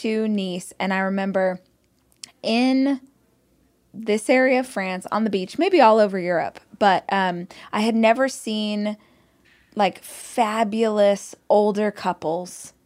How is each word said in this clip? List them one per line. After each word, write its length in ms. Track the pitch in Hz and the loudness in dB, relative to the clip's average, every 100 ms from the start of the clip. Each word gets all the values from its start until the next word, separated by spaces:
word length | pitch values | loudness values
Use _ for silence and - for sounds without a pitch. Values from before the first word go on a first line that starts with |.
to 260 | 226 220 220 | -4 -2 -2
Nice, 460 | 208 190 180 - - | -2 -4 -6 -10 -8
and 140 | 190 | -4
I 60 | 190 | -2
remember 600 | 190 196 196 190 185 185 _ _ _ _ _ _ - _ | -2 -2 -2 0 0 -2 _ _ _ _ _ _ -20 _
in 580 | - 226 254 269 269 262 - _ _ _ _ _ _ _ _ 196 | -2 2 2 2 0 -2 -8 _ _ _ _ _ _ _ _ -10
this 340 | 220 214 - | -4 -2 2
area 300 | 254 262 254 | 4 4 2
of 80 | 254 | -2
France, 380 | 208 190 185 - | -6 -6 -6 -4
on 120 | 208 | -2
the 60 | 220 | -2
beach, 280 | 196 185 - | -2 -4 -2
maybe 200 | 370 359 | 2 6
all 200 | 226 220 | 6 6
over 180 | 208 190 | 4 0
Europe, 420 | 175 170 156 - - - | -2 -2 -2 -8 -14 0
but, 260 | 202 180 - | 2 2 0
um, 340 | 196 185 175 180 - - | -2 0 -4 -8 -14 -8
I 100 | 208 | -2
had 120 | 220 | 0
never 340 | 226 226 240 262 | 4 4 4 0
seen, 680 | - - 214 214 208 208 208 _ _ _ _ _ _ _ 208 | -4 -8 -6 -4 -4 -6 -8 _ _ _ _ _ _ _ -2
like, 240 | 190 - | -2 -2
fabulous 1300 | - - - - 214 220 220 220 226 214 202 202 - - - | -14 -20 -8 -2 -2 0 -2 0 0 4 2 2 -4 -10 0
older 440 | 208 208 202 208 | 2 4 0 -2
couples 840 | 208 185 175 156 170 180 - - _ | -2 -6 -4 -4 -6 -8 -14 -20 _